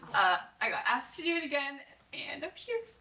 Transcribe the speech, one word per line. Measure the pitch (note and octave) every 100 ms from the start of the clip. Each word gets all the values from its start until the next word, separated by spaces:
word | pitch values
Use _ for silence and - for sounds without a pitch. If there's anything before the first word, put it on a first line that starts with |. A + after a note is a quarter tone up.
| -
Uh, | G3+ F#3+ F3+ - -
I | -
got | - -
asked | B3 - -
to |
do | E4 E4+
it |
again, | D#4+ C#4+ C#4 C#4 - - _
and | D4+ D4 C#4+
I'm | D#4+
here. | - - A#4 A4+ -